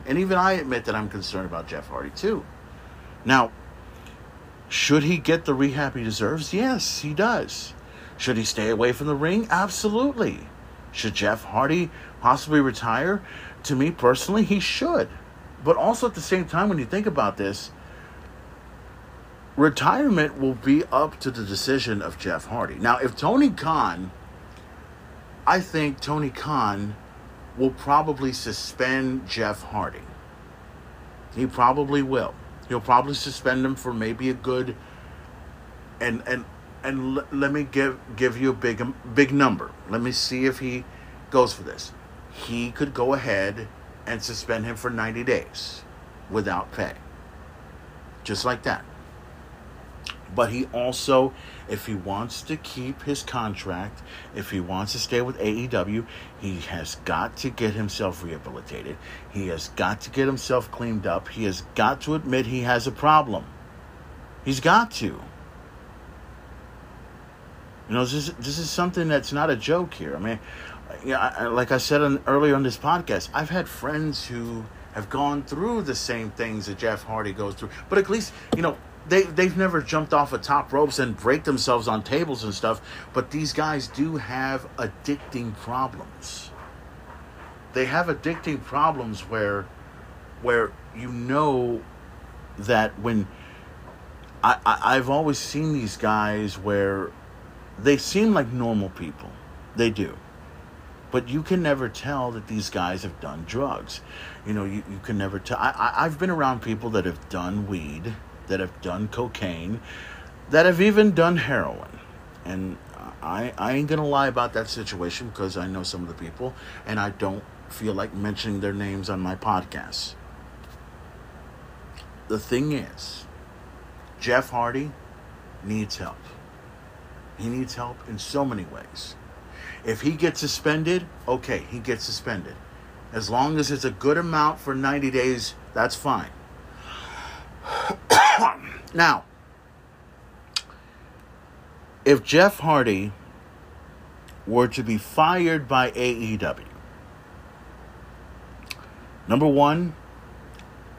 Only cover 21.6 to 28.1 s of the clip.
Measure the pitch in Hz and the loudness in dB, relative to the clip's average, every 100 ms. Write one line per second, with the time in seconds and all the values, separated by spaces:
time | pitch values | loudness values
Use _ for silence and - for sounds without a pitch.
21.6 | - 135 120 104 80 82 95 82 - 120 | 2 2 2 -2 -4 -6 -4 -4 -4 -4
22.6 | 92 - 117 123 131 - 151 254 285 180 | -4 0 4 4 2 0 2 6 6 4
23.6 | 156 156 107 85 95 - - - - - | 2 2 2 0 -6 -10 -18 -18 -18 -18
24.6 | - - - - - - - - - 185 | -18 -18 -18 -18 -18 -18 -18 -2 4 4
25.6 | 185 160 147 135 - 151 143 - 143 143 | 4 0 0 0 -2 0 0 -2 -2 2
26.6 | 107 101 101 104 - - - - - - | 2 2 -4 -6 -14 -18 -18 -18 -10 0
27.6 | 131 127 - 147 156 | 0 2 4 6 6